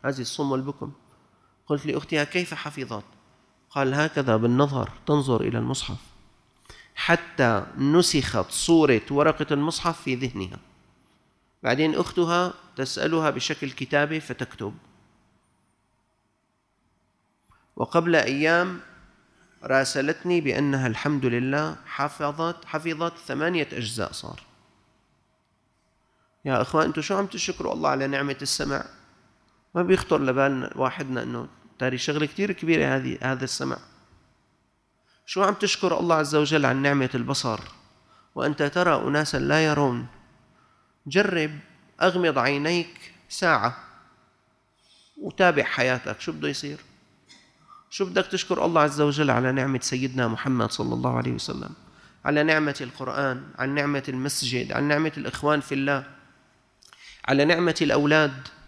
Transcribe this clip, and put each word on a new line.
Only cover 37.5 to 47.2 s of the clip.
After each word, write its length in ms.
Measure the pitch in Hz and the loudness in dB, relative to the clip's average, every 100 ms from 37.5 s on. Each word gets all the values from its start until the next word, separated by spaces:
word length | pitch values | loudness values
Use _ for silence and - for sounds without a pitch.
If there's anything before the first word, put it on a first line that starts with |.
| 107 - - _ _ _ _ _ - | -4 -8 -20 _ _ _ _ _ -4
وأنت 280 | 147 147 | -2 0
ترى 440 | 143 180 180 147 - | 0 2 2 2 2
أناسا 300 | 147 151 135 | 0 0 0
لا 280 | 135 151 156 | 2 2 4
يرون؟ 420 | 147 139 120 123 - - _ _ _ _ _ _ _ - | 4 2 0 -6 -14 -20 _ _ _ _ _ _ _ -2
جرب، 520 | 175 202 175 156 151 - - _ - | 2 2 0 -2 -4 -16 -20 _ 2
أغمض 360 | 185 180 170 139 | 2 4 2 4
عينيك 760 | 123 143 151 175 165 - - - _ | 2 2 0 0 -2 -10 -20 -20 _
ساعة 480 | - 180 139 110 - - - - _ _ _ _ _ _ _ _ _ _ - | -2 4 4 2 -2 -18 -20 -20 _ _ _ _ _ _ _ _ _ _ -12
وتابع 420 | 202 - 185 147 | -12 2 4 4
حياتك، 580 | 127 - 127 127 - 110 | 0 0 0 0 -4 -8
شو 100 | - | -8
بده 180 | 156 147 | -6 -6
يصير؟ 300 | 139 143 147 - _ _ _ | -6 -8 -12 -18 _ _ _